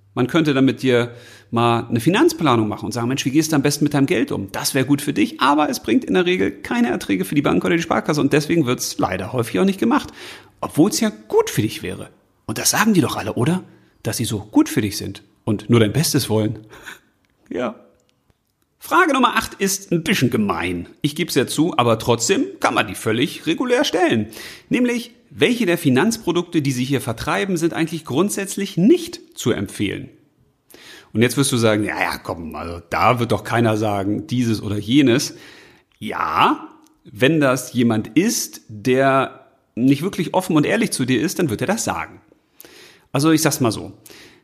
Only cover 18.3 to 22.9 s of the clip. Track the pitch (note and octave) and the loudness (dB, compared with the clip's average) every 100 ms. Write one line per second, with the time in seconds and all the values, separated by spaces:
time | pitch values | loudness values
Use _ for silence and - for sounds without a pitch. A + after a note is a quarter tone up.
18.3 | _ _ _ _ _ - D#4 F4 C4+ A3 | _ _ _ _ _ -2 2 2 2 2
19.3 | A3+ - - G3 - - E3+ E3 F3 B2 | 0 -4 -4 -4 -4 -4 -4 0 0 2
20.3 | A#2 G2+ E2 F2+ F2 E2+ - D3 D3 E3+ | 0 -2 -2 -4 -6 -8 -6 -6 -4 -2
21.3 | C#3 A#2+ - E3+ C#3+ A#2+ A2 - A#2 - | 0 0 0 0 2 2 2 2 0 2
22.3 | A3 F#4+ - - - G#2+ | 0 0 -2 0 0 -2